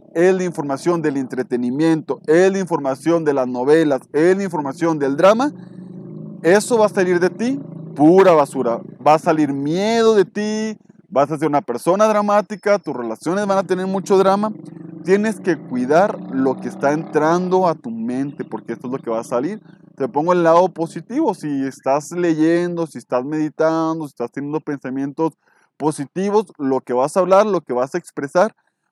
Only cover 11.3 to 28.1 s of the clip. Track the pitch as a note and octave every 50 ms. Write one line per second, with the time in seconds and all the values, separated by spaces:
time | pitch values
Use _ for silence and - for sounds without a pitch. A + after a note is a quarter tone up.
11.3 | D#3+ C#3 D#3 D3+ D3 C#3+ - - A#2+ A#2 - E3 F3+ G3+ G#3+ A3 G#3 G#3 G#3 G#3
12.3 | G#3 G#3 G#3 - G#3 F3+ - G3+ G3+ G3 - D#3+ C3+ B2 A#2+ A2+ A2 - - E3
13.3 | F3 G3+ G#3 G3 G3 G3 F#3+ E3+ F#3 F#3 F#3+ F#3+ F#3+ G3 - - G3+ F#3+ F#3+ F#3+
14.3 | G3 G3+ G#3 A3 G#3+ - - - - - - - - - - E3 F#3+ G#3 G#3 A3
15.3 | G#3+ - - F#3+ D#3+ C#3+ - - C3 B2 B2+ B2+ D3+ E3+ G3 G#3+ G3 - - -
16.3 | B2+ C3 C3 C3+ C3 - - A#2+ - - - C#3 D3 D#3+ D#3+ - - D3+ D3+ D#3
17.3 | E3+ F3+ F3+ F3+ F#3 F#3 F#3 E3+ D#3 D3 - A#2+ A2+ A2+ A2+ A#2+ B2 C3 C#3 D3
18.3 | C#3+ - B2 - A#2+ A2 - - A#2 A2+ - B2 B2+ C3+ - A#2+ A2+ A2+ A#2 -
19.3 | B2+ A#2+ C3+ E3+ G#3+ G#3 - - - - _ - _ - C3+ B2 G#2 D3 D#3 F3
20.3 | F3+ F3+ E3+ E3 E3 E3+ F#3 F3+ E3 - E3 D#3+ - E3+ D#3+ - A3+ D4 E4 B3
21.3 | F#3 - - D3+ C#3+ C#3 C3+ C3+ B2+ - - C3+ C3+ D3 C#3+ - E3+ F3 F3 E3+
22.3 | D#3+ D3+ D#3 E3 E3+ F3 F3 F3 F3 E3 E3 D#3 - B2+ - - C3 B2 B2+ C#3+
23.3 | D#3 D#3 D3+ D3+ - - D#3 D#3+ D#3+ D#3+ D#3+ D#3+ E3 E3 D#3 C#3 - - - A#2+
24.3 | - C#3 C#3 D3 D3+ D#3 - D#3 D3 C#3 - C3 B2+ C3+ C#3 C#3+ C#3 - D#3+ D#3+
25.3 | - _ _ _ _ _ _ _ _ - G3 D#3 D3+ - C#3+ - - F3 G3 G3+
26.3 | G3+ G#3+ G#3 - - - C#3+ C3 C3+ B2+ - - B2 B2 C3 D3+ - G3 F3+ F3
27.3 | F#3+ G3 G#3+ G#3+ G3 E3 - - B2+ B2 B2+ C#3 - F3 - -